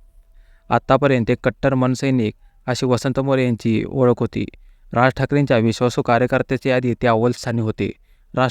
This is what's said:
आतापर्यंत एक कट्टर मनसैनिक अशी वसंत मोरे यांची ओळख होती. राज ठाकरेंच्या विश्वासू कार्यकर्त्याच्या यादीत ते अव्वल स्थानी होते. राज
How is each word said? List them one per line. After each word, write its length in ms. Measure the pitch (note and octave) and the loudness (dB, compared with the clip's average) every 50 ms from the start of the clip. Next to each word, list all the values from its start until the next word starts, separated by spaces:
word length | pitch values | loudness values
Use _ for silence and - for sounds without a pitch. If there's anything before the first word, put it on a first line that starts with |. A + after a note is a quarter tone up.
| - - _ - - _ _ - - _ - _ _ - | -20 -20 _ -20 -20 _ _ -20 -20 _ -20 _ _ -2
आतापर्यंत 600 | A#2 A#2 - - C3 C3+ C#3+ C#3+ C3+ B2 A2+ G2+ | -2 -2 2 2 2 2 4 2 2 2 0 0
एक 80 | B2 - - | -2 -2 -2
कट्टर 300 | C3 - _ - C#3 C3+ | -4 -4 _ -2 0 0
मनसैनिक 600 | C3 B2+ B2+ B2+ - - C3+ C3 B2+ A2+ G#2+ - _ - - _ _ - | 0 0 0 0 -2 -2 0 0 0 0 -2 -4 _ -14 -20 _ _ -8
अशी 200 | - B2 - - | -6 -4 -2 0
वसंत 340 | B2+ B2 A#2+ - C#3 B2 - | 0 0 0 0 -2 -4 -2
मोरे 240 | C3+ C#3 C3+ C3 B2+ | -2 0 0 0 0
यांची 400 | B2 A#2 G#2+ - A#2 A2+ A2 G#2+ - | 0 -2 -2 -2 -2 0 0 -2 -4
ओळख 260 | - C#3 B2+ B2 A#2+ - | -2 0 2 2 2 2
होती. 240 | A#2+ A2 - A2 G#2 - - - - - - _ - - - | -2 -4 -4 -6 -8 -8 -10 -16 -20 -20 -20 _ -14 -6 -2
राज 200 | A#2 B2 C3 - | 0 2 2 0
ठाकरेंच्या 460 | - C3+ - C#3+ C#3+ C#3+ C3 C#3 A#2 | 0 -2 0 0 0 2 2 2 2
विश्वासू 440 | A2 A2+ G#2+ - B2+ B2 - - C3 | 2 0 0 0 -2 -2 0 -2 0
कार्यकर्त्याच्या 680 | - A#2+ A#2 B2+ B2 C3+ B2+ B2 - C3+ B2 - C3+ B2+ | 0 2 2 2 2 0 -2 -2 -2 -4 -4 -2 -2 -2
यादीत 240 | B2+ B2 B2 A2+ - - | 0 0 -2 -2 0 0
ते 40 | |
अव्वल 240 | B2 A2+ A2 A2+ B2 | 2 2 2 2 0
स्थानी 300 | B2 - - B2+ A2+ A#2 | -2 -4 -6 -6 -4 -2
होते. 320 | A2 A2 G#2 - G2+ - - _ _ _ _ _ _ _ - | -2 -2 -2 -2 -4 -4 -6 _ _ _ _ _ _ _ -2
राज 140 | B2+ C3 B2+ | 0 0 0